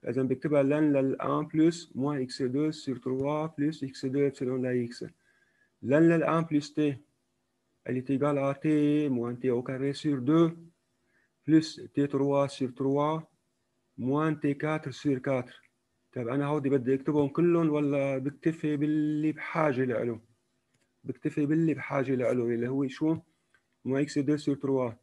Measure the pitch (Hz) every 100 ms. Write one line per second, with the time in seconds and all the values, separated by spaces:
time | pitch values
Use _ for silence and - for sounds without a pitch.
0 | - 120 131 131 156 147 139 147 156 139
1 | 135 - - 143 151 156 160 170 - -
2 | 135 147 127 - 131 127 156 156 - 120
3 | 131 131 135 151 156 160 147 156 135 -
4 | 135 135 143 135 123 127 127 123 120 120
5 | 113 - _ _ _ _ _ _ 107 143
6 | 165 165 147 160 165 151 143 - 151 127
7 | - _ _ _ _ _ _ _ - 127
8 | 127 135 143 143 135 139 156 151 147 147
9 | 147 123 120 123 127 120 127 131 139 139
10 | 151 139 123 160 165 165 - _ _ _
11 | _ _ _ _ - 156 156 - 113 -
12 | 143 139 139 139 139 - 127 123 135 139
13 | 147 160 160 _ _ _ _ _ _ -
14 | 123 143 156 151 147 143 151 156 156 123
15 | 151 131 135 131 127 - _ _ _ _
16 | _ - 117 135 143 151 139 139 120 135
17 | 135 151 139 139 170 170 160 147 147 143
18 | 139 135 135 139 170 160 156 147 151 156
19 | 151 151 156 151 - 165 156 127 131 113
20 | 117 110 _ _ _ _ _ _ _ _
21 | - 135 151 147 143 156 165 135 123 139
22 | 131 131 117 123 117 117 120 135 139 131
23 | 156 160 - _ _ _ _ _ 117 135
24 | 143 147 135 147 147 139 139 135 127 113